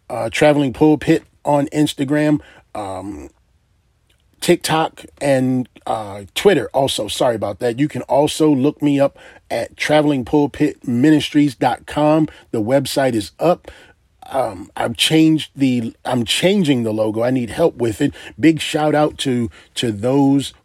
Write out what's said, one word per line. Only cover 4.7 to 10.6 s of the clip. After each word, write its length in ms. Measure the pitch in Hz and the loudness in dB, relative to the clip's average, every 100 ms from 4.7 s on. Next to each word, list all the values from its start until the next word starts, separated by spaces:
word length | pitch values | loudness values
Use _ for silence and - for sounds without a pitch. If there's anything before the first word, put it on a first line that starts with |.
| 160 160 - - - | -2 -2 -6 -20 -6
and, 480 | 143 135 131 127 127 _ - | 0 0 0 -2 -4 _ -4
uh, 380 | 110 104 101 101 | -4 -4 -12 -12
Twitter 340 | - 202 160 107 | 0 4 4 2
also. 360 | 131 135 - 101 | -2 -2 -2 -6
Sorry 260 | - 135 | -2 0
about 240 | 113 101 98 | 0 -4 -4
that. 200 | 123 117 | -4 -2
You 100 | 147 | -4
can 140 | - | -4
also 480 | - 131 147 - 156 | -2 2 2 2 2
look 320 | 139 143 - | 2 0 0
me 180 | 147 143 | 0 2
up 180 | 139 - - - - | 0 -2 -20 -20 -8
at 260 | 117 117 - | -8 -8 -8
traveling 480 | - 151 151 139 | 0 2 2 0
pulpit 600 | 110 151 143 - | 0 0 0 0